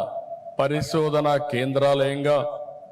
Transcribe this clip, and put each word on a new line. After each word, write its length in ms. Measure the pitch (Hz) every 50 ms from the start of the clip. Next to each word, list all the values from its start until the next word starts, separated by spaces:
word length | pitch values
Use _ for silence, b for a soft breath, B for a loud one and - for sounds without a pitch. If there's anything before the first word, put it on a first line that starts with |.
| 98 - - - - - - - - - - -
పరిశోధనా 720 | 135 139 147 151 - - - 160 156 151 147 151 147 147 147 139 147 -
కేంద్రాలయంగా 840 | 117 120 127 135 135 135 139 139 143 139 135 139 139 143 143 147 147 139 117 - - - - - - - - -